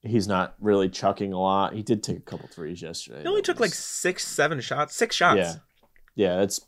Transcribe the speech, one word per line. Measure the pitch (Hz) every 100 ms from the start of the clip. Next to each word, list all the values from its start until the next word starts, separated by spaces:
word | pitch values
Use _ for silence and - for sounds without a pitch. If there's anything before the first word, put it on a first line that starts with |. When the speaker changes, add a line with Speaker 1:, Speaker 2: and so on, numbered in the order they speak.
Speaker 1:
he's | 107 113 95
not | 95 92 -
really | 104 101 95
chucking | - 101 101 98
a | 92
lot. | 95 98 95
He | 110
did | 104 110
take | - 85
a |
couple | - 90 -
threes | - 78 87
yesterday. | 80 82 - 58
Speaker 2:
He | 330
only | 415
Speaker 1:
That | 381
Speaker 2:
took, | 330
like, | 233
Speaker 1:
was | -
Speaker 2:
six, | - - 175 185 -
seven | - 147 156
shots. | 113 131 147 -
Six | 226 -
shots. | 175 107
Speaker 1:
Yeah. | 85 82 _ _ _ _ - -
Yeah, | 95 90
that's | 98 -